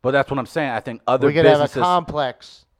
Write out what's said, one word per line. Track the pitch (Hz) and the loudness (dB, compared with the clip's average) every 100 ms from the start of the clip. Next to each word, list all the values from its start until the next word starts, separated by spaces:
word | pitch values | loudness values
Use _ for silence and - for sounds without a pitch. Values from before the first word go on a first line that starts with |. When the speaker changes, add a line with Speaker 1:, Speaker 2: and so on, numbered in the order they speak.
Speaker 1:
But | 127 | 0
that's | 139 135 | 0 -2
what | 139 | -4
I'm | 123 | -6
saying. | - 143 | -6 -4
I | 113 | -6
think | - 113 - | -8 -8 -2
other | 131 143 | 0 2
Speaker 2:
We | |
could | 147 156 | 4 4
have | 151 | 4
a | |
Speaker 1:
businesses | 147 135 | 2 0
Speaker 2:
complex. | 123 180 165 147 135 - - - _ | 0 0 -2 -6 -6 -8 -20 -20 _